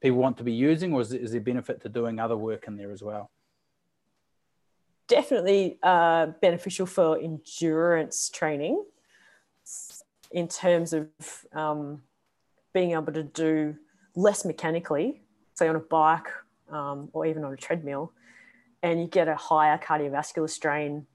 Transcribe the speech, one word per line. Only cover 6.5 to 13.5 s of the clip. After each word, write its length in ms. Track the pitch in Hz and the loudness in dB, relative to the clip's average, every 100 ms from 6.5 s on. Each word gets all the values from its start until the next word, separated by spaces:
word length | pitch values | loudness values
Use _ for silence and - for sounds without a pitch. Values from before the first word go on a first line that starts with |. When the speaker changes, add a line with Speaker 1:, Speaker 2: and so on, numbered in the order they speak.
| 170 190 - 185 | 2 -4 -4 -2
Speaker 2:
for 320 | - 160 160 | 2 4 2
endurance 1120 | 165 156 - - 165 160 170 165 147 - - | -2 -8 -12 -4 0 2 4 2 0 -6 -6
training 560 | - 156 143 160 349 - _ _ _ _ _ _ _ - - - - _ _ _ | -4 -2 -2 -2 -4 -6 _ _ _ _ _ _ _ -18 -16 -16 -20 _ _ _
in 180 | 175 170 | -6 -4
terms 440 | - 185 170 165 | 0 2 2 2
of, 140 | 160 156 _ - - - | -4 -6 _ -18 -18 -12
um, 500 | 156 156 151 143 139 _ _ _ _ _ _ _ | -6 -4 -4 -6 -12 _ _ _ _ _ _ _
being 200 | 185 180 | 0 2
able 200 | 165 156 | 0 -2
to 100 | 156 | -6
do 540 | 147 - 160 | -6 -2 0